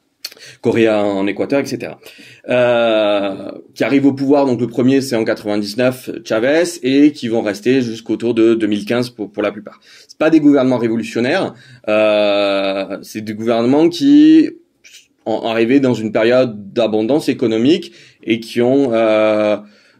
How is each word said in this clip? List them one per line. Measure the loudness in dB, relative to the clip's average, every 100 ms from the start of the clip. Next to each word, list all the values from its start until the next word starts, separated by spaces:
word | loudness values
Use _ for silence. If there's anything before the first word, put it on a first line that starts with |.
| _ _ -20 -20 -20 -6
Correa | -2 2 2 2
en | 0 -2 -4
Équateur, | -4 -2 -2
et | -4
cetera. | -8 -10 -16 -20 -20 -20 -20 -4
Euh, | 0 2 2 2 2 2 0 -2 -8 -12 -16 -18 -6
qui |
arrive | 0 2 2
au |
pouvoir, | 0 0 2 2
donc | -2
le | -4
premier | 0 0 0
c'est | -2 -4
en | -2
quatre-vingt-dix-neuf, | -4 -4 -6 -6 -2 -2 -2 -12 -14
Chavez, | -4 -2 0 0 -2 -4
et | 0 4 4
qui | 2 -4
vont | -2
rester | -2 -4 0 0
jusqu'autour | 0 -8 -6 -4 -2
de | 2 2
deux | 2 0
mille | -2 -2
quinze | -4 -4
pour, | -8 -12
pour | -6
la | -6
plupart. | -6 -18 -20 _ -20 -20
C'est | -2
pas | 2
des | 4
gouvernements | 4 4 2 0
révolutionnaires, | 0 -2 -4 -4 -2 -2 -4 -8 -20 -20 -2
euh, | 2 2 4 2 2 0 0 -2 -4 -6 -10
c'est | -10 -12
des | -10
gouvernements | -6 -2 0 2 2 2
qui | 2 4 8 8 6 2 -4 _ _ -20 -20 _ _ -6
en, | -6 -4
arrivés | -2 2 2
dans | 2
une | -2 -2
période | 0 2 2 0 -4 -10
d'abondance | -4 -2 -2 0 -2 -2
économique | -2 -2 0 2 0 -4 -20 -20 _
et | -4 -4
qui | -4 -2
ont, | 2 2 0
euh, | 0 2 2 2 0 0 -2 -6 _ _